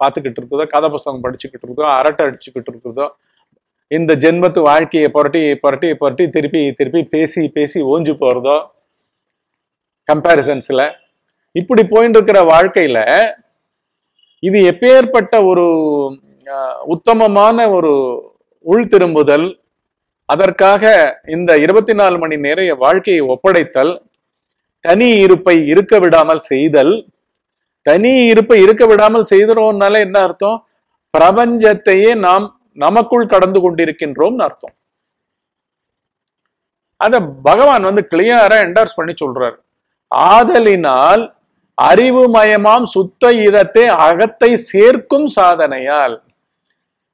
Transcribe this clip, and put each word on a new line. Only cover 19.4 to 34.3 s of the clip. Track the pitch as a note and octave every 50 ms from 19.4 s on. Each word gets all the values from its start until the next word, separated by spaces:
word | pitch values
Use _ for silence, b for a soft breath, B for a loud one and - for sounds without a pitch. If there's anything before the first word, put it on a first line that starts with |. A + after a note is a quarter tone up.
| E3 F#3+ F#3 _ _ _ _ _ _ _ _ _ _ _ _ _ _ - C#3+
அதற்காக | D#3+ F#3+ F#3 F3 - F#3+ F#3+ G3+ G3+ A3 A3 A3 F3+ D#3 C3+ - - _ - D#3+
இந்த | E3+ F3 E3+ E3 D3+ D3
இருபத்தி | E3 F#3+ A3 G#3 A#3 A3 G#3
நாலு | G3+ F#3 F3+ F3 E3
மணி | D#3+ D#3 D3 C#3+
நேர | C#3+ D3+ F3+ F#3+ F3+ D3+ B2+ B2+
வாழ்க்கையை | C#3+ F3 F#3+ F#3 G#3+ F#3 D#3+ C#3+ B2+ B2+
ஒப்படைத்தல், | B2+ - F#3+ F#3 E3+ D3 - - C3 C3+ E3 F3+ - - _ _ _ _ _ _ _ _ _ _ _ _ _ _ _ -
தனி | E3+ F3+ G#3 B3 B3 A3+ G#3 G3
இருப்பை | F#3 F#3 D#3+ F#3 F#3 F3 E3 D#3 C#3+ D#3
இருக்க | F#3+ G3 - A3+ G#3 F3+
விடாமல் | E3+ D#3 E3 D#3 D#3+ D#3+ D#3 - -
செய்தல். | C#3 C3 D3 D#3+ D3 C#3+ C3+ D#3+ G#3 A3+ - _ _ _ _ _ _ _ _ _ _ _ _ _ _ _ - C#3+
தனி | D3+ F#3 G#3+ B3 C4 C4 B3 A#3
இருப்பை | A3 A3 G#3+ A3+ A#3+ G#3 F#3
இருக்க | G3 A3 A3 A#3+ A3+
விடாமல் | G#3+ G#3 G#3+ G#3+ A3 A#3 G#3 -
செய்கிறோம்னால | G3+ F#3+ G#3 G#3+ A3+ A3+ A3 A3 G#3 G3+ G3+ G3 G#3 G#3+ G#3
என்ன | F#3 G3 G3+ F#3+
அர்த்தம்? | F3 E3+ - G3 G3+ A3+ A3+ _ _ _ _ _ _ _ _ _ _ -
பிரபஞ்சத்தையே | D#3 D#3+ F3+ G3 A3+ A#3+ A#3 A#3+ A3+ A3 G#3+ G#3 G#3 - A3 F#3+ F#3+ G#3 A3+ A#3 A3 F#3+
நாம் | F3+ F3+ G3 G#3 G3+ _ _ _ _ _ - C#3+
நமக்குள் | D#3+ G3+ A#3 A3+ A#3 A#3+ A#3+ A#3 G3 -
கடந்து | F#3 F#3 F#3 F#3+ G3 F3+
கொண்டிருக்கின்றோம்னு | F3+ E3+ E3 E3 D#3 D3+ - E3 D3 C3+ B2+ D#3 G3+